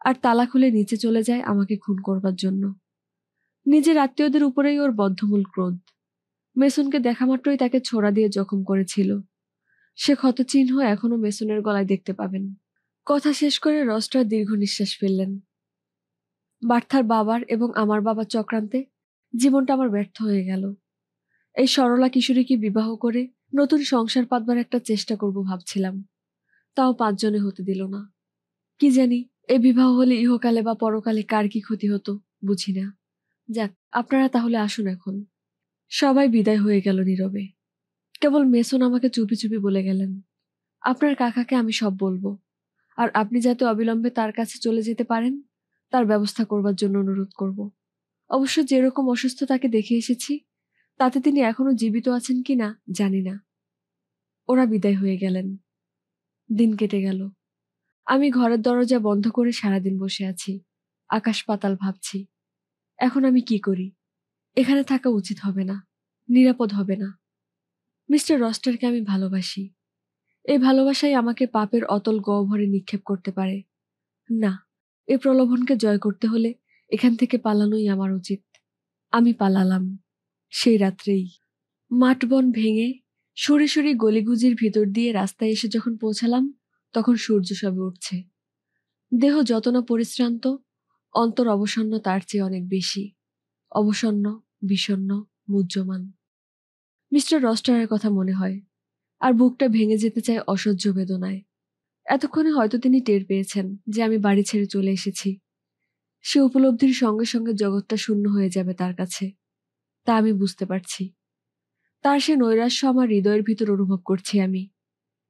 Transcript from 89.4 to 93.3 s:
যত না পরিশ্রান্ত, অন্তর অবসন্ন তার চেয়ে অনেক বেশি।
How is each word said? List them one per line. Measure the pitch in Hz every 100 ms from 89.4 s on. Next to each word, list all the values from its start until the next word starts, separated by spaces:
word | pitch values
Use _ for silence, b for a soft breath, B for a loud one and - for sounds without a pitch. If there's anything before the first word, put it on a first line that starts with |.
যত | 240 226 247
না | 247
পরিশ্রান্ত, | 240 226 233 - 240 233 254 269 _ _ _ _ _
অন্তর | - 233 220 233
অবসন্ন | 202 208 220 220 220
তার | 202 190 -
চেয়ে | 208
অনেক | 190 190 180
বেশি। | 190 175 202 202 _ _